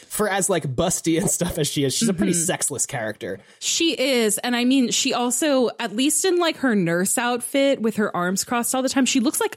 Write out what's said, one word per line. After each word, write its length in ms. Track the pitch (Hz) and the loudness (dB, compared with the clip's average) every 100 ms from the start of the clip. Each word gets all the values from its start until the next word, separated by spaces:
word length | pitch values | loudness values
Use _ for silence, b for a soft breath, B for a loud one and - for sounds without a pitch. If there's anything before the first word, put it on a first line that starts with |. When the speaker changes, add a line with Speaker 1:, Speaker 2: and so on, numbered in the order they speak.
| B | B
Speaker 1:
for 200 | - 214 | -4 0
as, 220 | 196 185 | 0 0
like, 240 | 175 151 | 0 0
busty 440 | 123 175 - - 160 | -2 0 0 0 0
and 120 | 202 | 0
stuff 260 | - 175 165 | -2 -2 -2
as 80 | 151 | -2
she 160 | 156 | 0
is, 100 | 139 | 0
she's 140 | - 226 | 0 0
a 60 | |
pretty 180 | 170 190 | 0 0
Speaker 2:
Mm-hmm. 100 | 170 | 0
Speaker 1:
sexless 420 | 165 151 - 123 | -2 -2 -4 -4
character. 540 | - 131 110 104 101 95 B B | -4 -4 -6 -6 -8 -10 B B
Speaker 2:
She 320 | - - 330 | -4 0 0
is. 440 | 262 262 247 220 202 | 0 0 2 2 0
And 160 | 247 240 | -2 0
I 80 | |
mean, 260 | 247 269 240 | 2 4 2
she 240 | - 269 | 0 0
also, 560 | - 247 240 311 262 226 - | 0 0 0 2 2 2 -2
at 160 | 233 208 | -6 0
least 280 | 269 - 381 | 0 2 2
in, 120 | 359 | 2
like, 200 | 339 302 | 0 0
her 160 | 269 | 2
nurse 420 | 208 165 170 190 - | 2 2 2 0 0
outfit 640 | 240 247 - 285 277 262 | -2 -2 -2 2 2 2
with 160 | 220 208 | 0 0
her 180 | 208 | -2
arms 280 | 175 175 190 | 0 -2 -2
crossed 300 | - 240 233 | -2 -2 0
all 80 | 262 | -2
the 60 | 262 | 0
time, 160 | 269 254 | 2 2
she 140 | 269 | 2
looks, 200 | 233 - | 0 0
like, 160 | 453 | -4